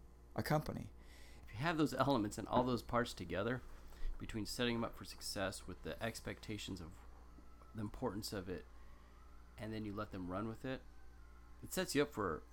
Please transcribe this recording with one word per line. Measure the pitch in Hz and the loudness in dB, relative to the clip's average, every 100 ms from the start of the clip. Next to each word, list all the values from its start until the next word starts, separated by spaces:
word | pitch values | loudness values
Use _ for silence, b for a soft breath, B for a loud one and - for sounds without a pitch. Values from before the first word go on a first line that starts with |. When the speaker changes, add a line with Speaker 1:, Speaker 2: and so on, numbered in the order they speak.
| - - - - | -14 -16 -4 -2
Speaker 1:
a | |
company. | - 151 - - - - b b b b - | 4 4 4 -2 -4 -8 b b b b -8
Speaker 2:
If | |
you | 104 160 | 0 4
have | 160 | 6
those | 156 | 4
elements | - 131 135 104 - | 6 6 6 4 0
and | - | 4
all | 120 | 6
those | 123 120 | 6 4
parts | - 120 120 | 4 2 2
together, | - - 87 107 127 - b b b b - | 0 0 2 2 2 -2 b b b b 2
between | 101 113 101 | -2 -2 -2
setting | - 120 117 | 2 4 4
them | |
up | 113 - | 2 -2
for | 98 | -8
success | - - 104 95 95 - | -6 -4 2 2 0 -6
with | 90 | -6
the | 80 78 | -4 0
expectations | 113 110 - 101 - 107 - 95 | -2 -2 -4 -4 -4 -4 -2 -4
of | 82 92 - - - - - - - | -6 -10 -12 -14 -14 -14 -14 -14 -10
the | 110 | -4
importance | 107 - 127 92 - | -4 0 0 0 -2
of | 104 92 | -2 -2
it, | 92 - b b b b b b - - - | -4 -6 b b b b b b -14 -14 -8
and | 110 | -4
then | 110 107 | -2 0
you | 101 | -2
let | 104 | -2
them | 98 90 | -2 0
run | 90 110 | 0 0
with | 110 131 | -2 -2
it, | 131 - - - - - - - - | -4 -6 -12 -12 -12 -14 -14 -14 -12
it | 120 | -2
sets | - 92 - | 0 4 6
you | |
up | 143 | 6
for, | - 95 78 - | 4 2 2 -2